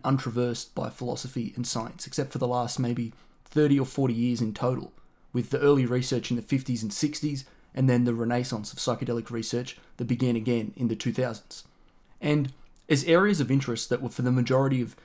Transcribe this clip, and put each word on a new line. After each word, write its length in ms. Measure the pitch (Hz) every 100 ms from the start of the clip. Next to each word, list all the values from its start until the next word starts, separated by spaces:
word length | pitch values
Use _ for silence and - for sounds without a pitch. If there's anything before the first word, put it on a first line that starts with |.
| 135
untraversed 680 | 135 131 113 123 120 - -
by 160 | 113
philosophy 600 | - 123 131 127 127 117 -
and 100 | 120
science, 400 | 120 113 - -
except 260 | - 139
for 60 | 131
the 100 | 127
last 300 | 123 117 -
maybe 360 | 123 120 113 - - _
thirty 360 | - 151 151 143
or 60 | 131
forty 260 | - 131
years 280 | 113 120 117
in 120 | 110
total, 400 | 104 123 127 - - - _ -
with 160 | 123 120
the 100 | 131
early 280 | 143 143 123
research 420 | 123 127 123 -
in 60 | 120
the 80 |
fifties 400 | - 135 131 120
and 100 | 107
sixties, 520 | - 151 147 151 139 - - _ 131
and 120 | 131
then 160 | 123 120
the 80 |
renaissance 580 | 117 117 120 123 110 104
of 80 | -
psychedelic 500 | - 120 123 117 113
research 480 | 117 110 120 - - - -
that 80 | 120
began 320 | 120 131 117
again 340 | 113 120 107 -
in 100 | 117
the 80 | 107
two 160 | -
thousands. 540 | 107 127 110 - - - _ _ _ _ -
And 320 | 151 151 135 - - - -
as 160 | 143
areas 380 | 151 170 208 175
of 100 | 123
interest 380 | 135 135 113 -
that 120 | 123
were 60 | 120
for 140 | -
the 100 | 127
majority 500 | 127 120 131 143 131
of 140 | 117 -